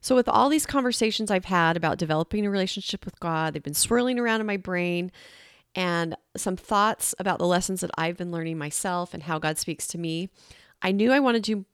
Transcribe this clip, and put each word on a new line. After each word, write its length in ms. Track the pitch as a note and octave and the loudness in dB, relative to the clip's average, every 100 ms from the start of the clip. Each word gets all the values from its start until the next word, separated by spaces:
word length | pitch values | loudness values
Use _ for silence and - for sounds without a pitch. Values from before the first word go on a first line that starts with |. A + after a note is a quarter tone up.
So 140 | - B3+ | 4 4
with 120 | A#3+ | 6
all 220 | - C4+ | 4 6
these 160 | D#4 - | 4 2
conversations 640 | C#4 B3 A#3 A3 G#3+ G#3+ | 0 0 2 0 0 0
I've 140 | F#3+ F#3 | 0 2
had 320 | F3+ E3 E3+ | 2 4 2
about 220 | E3 - | 0 0
developing 460 | D#3+ D#3 E3 G#3+ G#3 | 0 0 0 -2 0
a 40 | |
relationship 560 | G3 F#3+ - - G3+ - | 0 -2 -4 -8 -8 -10
with 140 | - | -8
God, 340 | E3+ D#3+ D#3+ | -4 0 -2
they've 100 | D#3 | -4
been 120 | D3 D3+ | -6 -2
swirling 440 | - A#3+ B3 B3 | 2 2 2 0
around 220 | A#3 A3 | 0 0
in 60 | G#3+ | 0
my 100 | G3+ | -4
brain, 540 | F#3+ F3+ F3 F3 F#3 - - - - _ _ - | -2 -2 0 -2 -4 -10 -20 -20 -20 _ _ -4
and 400 | F3+ E3+ E3+ D#3+ _ - | 0 0 -2 -6 _ -6
some 200 | - F#3 | -4 -4
thoughts 600 | - G#3 G#3 A3 - - | 0 2 2 0 -4 -4
about 200 | F#3+ F3 | -2 0
the 80 | F3 | 2
lessons 340 | F3 F#3 F#3+ | 2 0 -4
that 100 | F3 - | -6 -4
I've 200 | D#3+ F3 | -4 -4
been 140 | F3 | -6
learning 260 | E3+ E3 D#3+ | -6 -4 -6
myself 560 | D3 - G3 F3+ F3 | -6 -4 -4 -4 -4
and 100 | - | -8
how 160 | D3 D#3 | -6 -2
God 180 | D#3 D#3 | -2 -4
speaks 300 | - D3+ - | -6 -6 -8
to 100 | F3 | -6
me, 320 | E3+ D#3+ F#3+ _ - - _ _ | -4 -4 -6 _ -20 -20 _ _
I 100 | F#3 | -2
knew 200 | G3 A3 | 2 4
I 80 | C4+ | 4
wanted 240 | C4 A#3 G#3+ | 4 2 0
to, 200 | G#3+ G3 | -4 -4